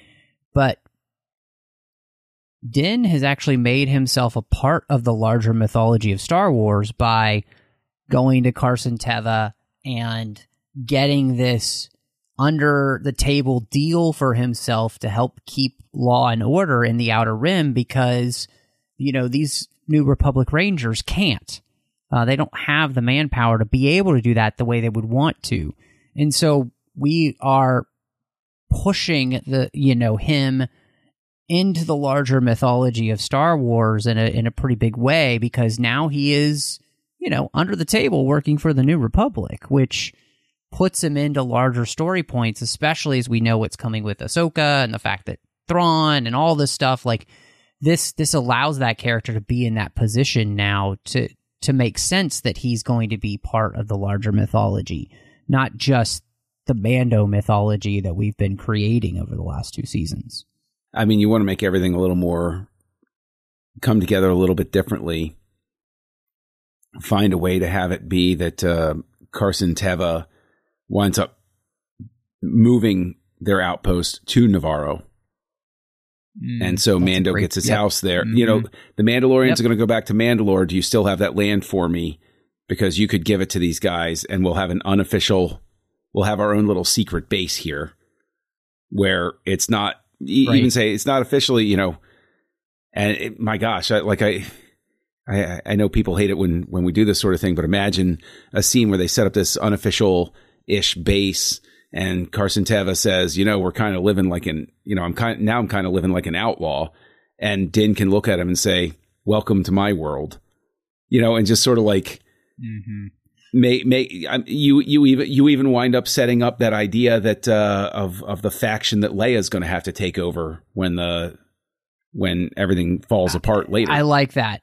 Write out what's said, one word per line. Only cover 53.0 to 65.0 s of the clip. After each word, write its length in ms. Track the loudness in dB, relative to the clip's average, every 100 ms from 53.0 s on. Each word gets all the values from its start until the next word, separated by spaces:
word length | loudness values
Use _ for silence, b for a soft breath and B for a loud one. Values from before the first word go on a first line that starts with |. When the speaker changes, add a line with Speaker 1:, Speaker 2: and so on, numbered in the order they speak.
| -2
Speaker 1:
to 80 | -4
be 200 | -6 -8
part 360 | -4 -2 -2
of 140 | -4 -6
the 80 | -4
larger 320 | -2 -2 0
mythology, 800 | 0 2 0 0 -2 -4 -8 -10 b b b -2
not 280 | 0 0 -2
just 460 | 0 2 2 -4 -12 _ _ _ -4
the 80 |
Mando 520 | -2 0 2 2 2 2
mythology 760 | 2 0 0 0 0 -2 -4
that 120 | -2
we've 220 | -2 -4 -2
been 200 | -2 -2
creating 600 | -2 0 0 0 0 -4
over 160 | -6
the 80 | -8
last 320 | -6 -8 -8
two 100 | -10 -6
seasons. 580 | -6 -6 -8 -12 -16 -18 _ _ _ _
Speaker 2:
I 120 | -2
mean, 160 | 2 4
you 80 | 4
wanna 160 | 4
make 180 | 2 0
everything 320 | 0 2 2
a 60 | 2
little 160 | 0 2
more, 520 | 0 0 -2 -4 -10 _ _ _ _ _ _ _ _ _ _ -6
come 200 | 0 2
together 280 | 2 2 4
a 60 |
little 220 | 4 2 2
bit 160 | 0
differently. 640 | -2 -2 -4